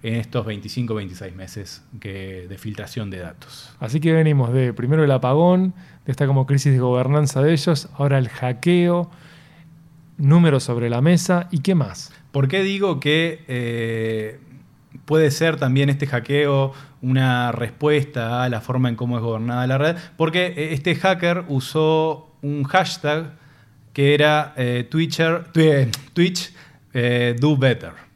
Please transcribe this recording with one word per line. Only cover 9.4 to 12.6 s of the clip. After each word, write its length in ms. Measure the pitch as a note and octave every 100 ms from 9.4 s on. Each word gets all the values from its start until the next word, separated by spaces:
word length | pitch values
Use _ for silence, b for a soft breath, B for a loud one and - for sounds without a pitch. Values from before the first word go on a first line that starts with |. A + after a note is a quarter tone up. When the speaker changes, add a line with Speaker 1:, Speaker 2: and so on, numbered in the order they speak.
| B B B - - - - -
Speaker 2:
números 460 | C#3 E3 E3+ C3+
sobre 260 | - A#2+ A#2
la 100 | A#2+
mesa, 480 | D3 F3 F3 F3+ F3
¿y 80 | D#3+
qué 140 | C3+
más? 380 | F3+ A2+ F2 - B B
Speaker 1:
¿Por 160 | C#3 C3+
qué 140 | F#3+